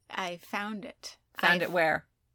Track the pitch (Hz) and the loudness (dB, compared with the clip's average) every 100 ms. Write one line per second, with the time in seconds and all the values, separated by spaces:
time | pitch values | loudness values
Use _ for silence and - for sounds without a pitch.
0 | - - 185 175 - 202 208 214 - - | -10 -6 -6 -6 -6 -6 -4 -6 -10 -14
1 | - - _ - 170 175 170 175 160 151 | -18 -18 _ 0 2 4 2 2 2 2
2 | - _ _ | -4 _ _